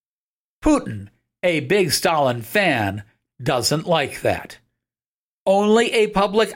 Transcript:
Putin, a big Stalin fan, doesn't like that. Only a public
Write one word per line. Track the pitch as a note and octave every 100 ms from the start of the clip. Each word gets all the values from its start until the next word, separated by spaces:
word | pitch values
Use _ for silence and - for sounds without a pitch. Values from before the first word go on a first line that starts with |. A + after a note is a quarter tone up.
| _ _ _ _ _ _
Putin, | D#4 C#4+ - A2 G2+ _ _ _
a | F3+ D#3+
big | C3 G3+ F3
Stalin | - F3+ D#3+ C3+ A#2+
fan, | G#2+ G#3+ F#3+ B2+ G2+ G2+ - _ _ -
doesn't | B2+ C3 A2+ D3+ E3+
like | D#3+ C3+ -
that. | A#2 F2 - - _ _ _ _ _ _ _ _ -
Only | G3 G#3 A3 A#3+
a | A#3 G#3+
public | G#3 G3+ G#3 A3